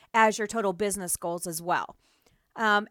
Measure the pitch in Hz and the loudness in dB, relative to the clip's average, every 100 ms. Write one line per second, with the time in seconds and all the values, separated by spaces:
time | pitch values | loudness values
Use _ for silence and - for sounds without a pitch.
0 | _ 226 220 208 208 226 196 175 208 190 | _ 4 4 4 -4 -2 -2 0 -2 -4
1 | 180 - 170 170 175 160 170 156 - - | -4 -4 -4 -6 -6 -6 -2 -2 -2 -12
2 | _ _ _ _ _ - 220 208 202 | _ _ _ _ _ -2 2 2 2